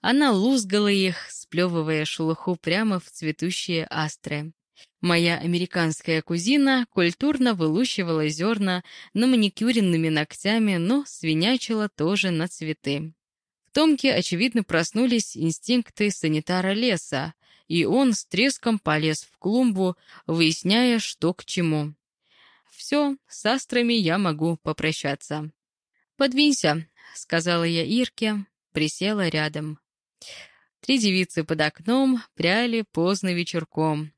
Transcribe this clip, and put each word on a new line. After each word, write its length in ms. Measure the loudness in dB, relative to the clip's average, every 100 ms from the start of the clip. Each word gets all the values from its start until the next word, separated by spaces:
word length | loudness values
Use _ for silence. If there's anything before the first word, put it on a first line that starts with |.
Она 320 | 2 4 4
лузгала 560 | 4 4 2 2 2 2
их, 380 | 2 2 -2 -10
сплёвывая 760 | -18 -8 -2 0 0 0 -2
шелуху 520 | -2 -2 -2 -2 -2 -4
прямо 440 | -2 0 0 -2
в 100 | -4
цветущие 760 | -8 -6 -4 -4 -4 -4 -4 -4
астры. 640 | -4 -4 -6 -8 -8 -8 -14 _ _ -20 _
Моя 380 | 0 2 2 0
американская 840 | -2 -2 -2 0 0 -2 -2 -4
кузина 680 | -2 -4 2 2 4 2 0
культурно 640 | 0 0 2 -2 2 2
вылущивала 760 | 2 2 2 0 -2 -2 0 0
зёрна 560 | 0 -2 0 0 -2 -6 -20 -8
на 120 | 0 4
маникюренными 840 | 4 2 0 0 2 4 2 2
ногтями, 680 | 0 -2 -4 -2 0 2 0
но 280 | 2 0 -2
свинячила 840 | -6 -2 2 2 0 -2 -2 -2
тоже 420 | -2 0 0 0
на 180 | -2 -4
цветы. 680 | -6 -8 -6 -4 -4 -6 -14 _ _ _ _
В 80 | _
Томке, 400 | 2 4 4 2
очевидно, 500 | 0 0 0 0 0
проснулись 760 | 0 0 0 0 2 2 -2 -4
инстинкты 720 | -4 -4 -2 -2 -2 -2 -2
санитара 640 | -2 -2 -2 -2 -2 0
леса, 640 | 0 0 -2 -4 -6 -6 -12 _ _ _
и 200 | 0 2
он 260 | 2 2
с 140 | 0 -2
треском 520 | 0 2 2 -2 -2
полез 440 | 0 0 0 -2
в 160 | -8 _
клумбу, 580 | -2 2 2 2 -2 -2 _ -16 -6
выясняя, 720 | 2 2 2 0 2 4 2
что 340 | -2 -4 -4
к 120 | -4
чему. 500 | -8 -2 0 0 -4 -10 _ _ _ _ _ _ _
«Всё, 460 | -20 -2 0 0 -2 _
с 200 | -6 -2
астрами 480 | -2 -2 0 2
я 240 | 2 2 2
могу 380 | 0 0 -2 -2
попрощаться». 960 | -4 -4 -4 -2 -4 -6 -6 -8 -8 _ _ _ _ _ _ _
«Подвинься», 680 | 0 4 2 4 2 0 -4 _ -20
сказала 500 | -20 -4 -2 0 0
я 200 | 0 -2
Ирке, 600 | 0 0 -2 -2 -4 -4 -8 _ _
присела 560 | -4 -2 -2 -4 0 -2
рядом. 500 | 0 -4 -4 -10 -12 _ _ _ _ -20 -20 -20 _ _ _
Три 180 | 0 2
девицы 460 | 4 2 0 -2
под 160 | -4 0
окном 600 | 0 -2 -2 2 2 0 -4
пряли 480 | _ 0 0 0 -2
поздно 500 | -4 -2 0 0 -2
вечерком. 800 | -2 -4 -6 -6 -2 -2 -2 -6